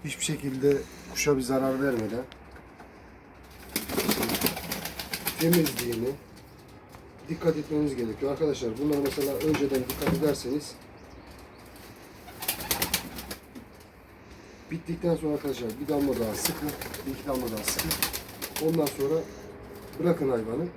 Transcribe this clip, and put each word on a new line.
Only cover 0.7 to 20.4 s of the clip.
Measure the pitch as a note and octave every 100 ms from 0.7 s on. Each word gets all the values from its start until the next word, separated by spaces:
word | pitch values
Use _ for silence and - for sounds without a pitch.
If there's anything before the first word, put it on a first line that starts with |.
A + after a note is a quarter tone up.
| C3+ - - -
kuşa | - D3+ C3+
bir |
zarar | B2 C3 C3+ C3
vermeden | C#3 A#2+ G#2+ A#2 C3 - - - - - - - - - - - - - - - - - - - - - - - - - - - - - - -
temizliğini | E3 E3+ D3 A#2+ A#2+ A2+ B2 C#3+ - - - - - - - - - - -
dikkat | D#3+ E3+ D3+
etmeniz | D3 D3+ D3 B2+
gerekiyor. | A2+ G#2 C#3
Arkadaşlar | D3+ D#3 C3+ A#2+ A2+
bunları | D3 C#3+
mesela | C#3 D3 C#3
önceden | C3+ D#3 C#3+ C#3 C3+ B2+
dikkat | - C#3+
ederseniz | E3+ D#3 C#3 A#2+ D3 - - - - - - - - - - - - - - - - - - - - - - - - - - - - - - - - - - - - - - - - -
bittikten | E3 - E3 E3+ D#3
sonra | D3+
arkadaşlar | D3 C#3+ B2+ A#2 G#2+
bir | D3
damla | C#3+ C#3 A2+
daha | A2
sıkın, | G2+ - - D3+ C3+ A2 - C3+
bir |
iki | C3 D3
damla | C3 A#2+ G#2+
daha |
sıkın. | G2+ - D#3+ - - - - - - - D#3
Ondan | E3 D3
sonra | - C#3 D#3+ - - - - - - - -
bırakın | F3 E3 C3+
hayvanı. | A#2+